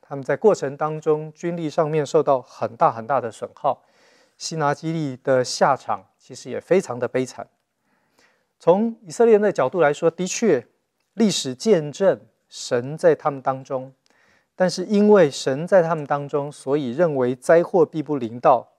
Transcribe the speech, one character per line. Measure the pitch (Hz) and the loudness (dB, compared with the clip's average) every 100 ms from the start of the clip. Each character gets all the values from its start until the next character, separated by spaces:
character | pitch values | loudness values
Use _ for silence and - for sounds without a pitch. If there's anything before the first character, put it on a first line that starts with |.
他 | - 139 | -14 -10
们 | |
在 | 135 | -6
过 | - 214 | 0 2
程 | 180 143 | 0 -4
当 | 143 151 156 | -6 -6 -4
中 | 156 151 156 | -2 -2 -4
军 | - 175 | -10 -8
力 | 170 160 | -6 -6
上 | 156 156 | -2 -2
面 | 156 | -2
受 | 139 160 | 0 0
到 | 147 135 | 2 -2
很 | - - 113 | -4 -8 -8
大 | 113 165 | 0 0
很 | 117 113 | 0 -4
大 | 135 | -4
的 | 113 | -4
损 | - 117 | -10 -14
耗， | _ 143 120 _ _ _ _ _ - | _ -6 -6 _ _ _ _ _ -16
西 | - 160 | -10 -4
拿 | 143 | -4
基 | 143 160 | -4 -6
立 | 165 147 127 | -6 -6 -6
的 | - 131 | -2 0
下 | 127 - 175 131 | 0 0 0 0
场 | - 104 101 _ | -4 -8 -8 _
其 | - | -20
实 | 127 135 | -20 -12
也 | 117 | -8
非 | - 180 | 0 0
常 | - 123 | 0 -6
的 | 120 | -4
悲 | 131 127 | -4 -6
惨。 | - - _ _ _ _ _ _ _ _ _ _ _ | -10 -18 _ _ _ _ _ _ _ _ _ _ _
从 | - 185 226 226 | 2 2 2 -6
以 | 185 | -8
色 | - 233 | 2 6
列 | |
人 | 208 | 6
的 | 208 | 4
角 | 180 131 | 0 -2
度 | 185 | 2
来 | 147 | 2
说， | 147 165 | 2 -2
的 | - 180 | -2 -6
确 | - 226 135 - _ _ _ _ | -2 2 0 -2 _ _ _ _
历 | - 220 | 0 0
史 | - 139 | 0 -6
见 | 127 220 185 147 | -4 2 2 0
证 | 135 190 127 113 _ _ | -2 0 0 -6 _ _
神 | - - 123 127 156 | -14 -4 -4 -4 0
在 | 175 | 2
他 | 147 156 | 2 -2
们 | 139 | -4
当 | 135 135 | -6 -6
中， | 135 135 131 _ _ _ _ _ _ - | -6 -10 -10 _ _ _ _ _ _ -2
但 | 185 | -2
是 | 170 185 | -2 -2
因 | 202 208 | 2 6
为 | 208 151 | 6 6
神 | - - 135 175 | 2 -4 -4 2
在 | 196 | 2
他 | 165 | 2
们 | 165 143 | -2 -4
当 | 143 143 | -6 -4
中， | 151 143 | -6 -6
所 | - - | -10 -4
以 | 147 131 | -2 -2
认 | 123 175 139 | -2 0 0
为 | 123 131 | -2 -2
灾 | - 170 | 4 4
祸 | 170 190 | 4 2
必 | 151 160 | 2 -2
不 | 139 147 | -6 -6
临 | 117 120 | -6 -2
到。 | 156 120 - | 2 2 0